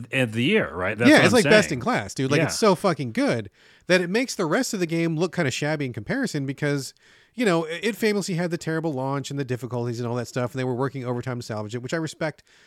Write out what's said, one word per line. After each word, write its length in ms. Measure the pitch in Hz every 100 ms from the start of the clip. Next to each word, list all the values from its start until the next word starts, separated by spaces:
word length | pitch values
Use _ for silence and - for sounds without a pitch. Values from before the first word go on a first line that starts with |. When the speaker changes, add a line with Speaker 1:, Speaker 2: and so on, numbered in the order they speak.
| 117
Speaker 1:
of 200 | 135 123
the 120 | 113
year, 280 | 131 214 117
right? 240 | 92 92 107
That's 120 | 240
Speaker 2:
yeah, 80 | 302
Speaker 1:
what 80 | -
Speaker 2:
it's 80 |
Speaker 1:
I'm 40 | 233
Speaker 2:
like 60 |
best 260 | 175 214 -
Speaker 1:
saying. 80 | 127
Speaker 2:
in 40 |
class, 320 | 123 247 98 -
dude. 160 | 131
Like, 80 | 147
Speaker 1:
Yeah. 60 | 156
Speaker 2:
it's 120 | -
so 160 | 220
fucking 380 | 180 202 165 131
good 400 | 110 277 123 101 _ - _ -
that 160 | 180
it 80 | 175
makes 240 | 208 262
the 120 | - 165
rest 280 | 196 262
of 60 | 202
the 80 | 175
game 300 | 165 165 156
look 180 | 175 -
kinda 160 | 151
shabby 340 | - 147 151 135
in 80 |
comparison 540 | 120 104 233 247 151 135
because, 460 | 135 147 143 127 - _ _ _ -
you 100 | 233
know, 180 | 170 160
it, 140 | 170
it 120 | 190 214
famously 400 | 226 208 185 165
had 160 | 175
the 60 | 170
terrible 340 | - 160 160
launch 380 | 131 135 139 131
and 80 | 139
the 60 | 135
difficulties 540 | 123 120 120 120 117
and 80 | 120
all 80 | 120
that 120 | 117
stuff, 240 | 131 123
and 80 | 131
they 40 | 127
were 100 | 120
working 300 | 139 135 123
overtime 340 | 123 120 120
to 60 | 117
salvage 280 | 107 107
it, 80 | 120
which 120 | 123
I 40 | 170
respect 460 | 160 - 156 - _ _